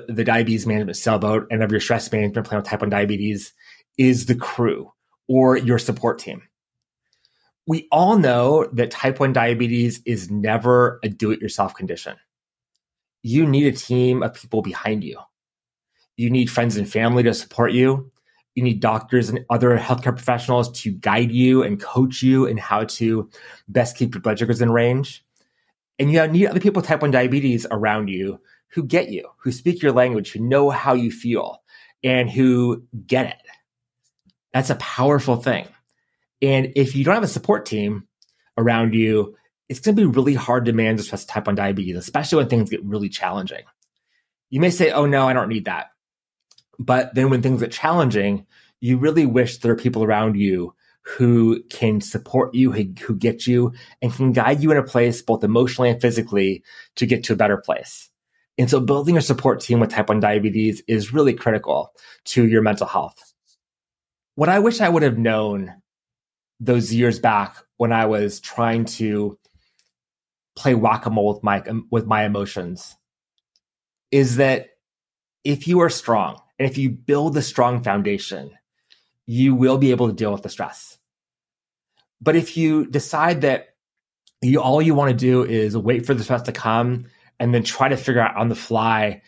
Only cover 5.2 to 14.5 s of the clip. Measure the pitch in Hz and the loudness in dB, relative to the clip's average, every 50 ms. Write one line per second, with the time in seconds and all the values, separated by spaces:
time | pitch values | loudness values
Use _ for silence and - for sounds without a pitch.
5.2 | _ - 127 131 131 131 131 110 127 120 123 117 - - 107 - - 117 117 - | _ 0 2 4 6 6 4 4 2 2 0 2 0 -2 -4 -2 -2 -2 -2 -4
6.2 | - - - - - _ _ _ _ _ _ _ _ _ _ _ _ _ _ _ | -8 -12 -14 -14 -16 _ _ _ _ _ _ _ _ _ _ _ _ _ _ _
7.2 | _ _ _ _ _ _ _ _ _ - 160 160 - - 139 151 175 190 226 208 | _ _ _ _ _ _ _ _ _ -4 -4 -4 -2 0 2 4 4 4 4 4
8.2 | 165 131 120 120 120 131 147 160 - - 131 117 120 113 - - - 135 135 - | 4 4 4 4 4 4 4 2 2 0 0 -2 -2 -2 -2 -2 -2 -2 0 0
9.2 | 143 131 131 127 117 120 120 113 123 117 117 120 120 120 110 - - - 117 101 | 0 0 2 2 2 2 0 0 0 0 0 0 0 0 -2 -4 -6 -6 -6 -6
10.2 | 92 87 104 104 101 107 110 113 107 123 123 123 123 120 123 - - 110 101 - | -4 -6 -4 -4 -2 0 -2 0 2 4 4 6 4 2 0 -4 -8 -8 -6 -4
11.2 | 110 107 107 - 107 107 - - 101 95 - - 95 90 85 82 - - - - | -2 -2 -2 -4 -6 -8 -4 -4 -4 -4 -4 -8 -10 -10 -10 -10 -10 -14 -16 -16
12.2 | _ _ _ _ _ _ _ _ _ _ _ _ _ _ _ _ _ _ _ _ | _ _ _ _ _ _ _ _ _ _ _ _ _ _ _ _ _ _ _ _
13.2 | - 113 117 147 165 151 135 139 147 139 127 127 - - 123 123 127 127 123 127 | -6 -2 2 2 4 4 4 4 4 2 0 -2 -4 -2 0 2 2 2 2 0
14.2 | - 117 - - - - | -2 -4 -6 -10 -10 -4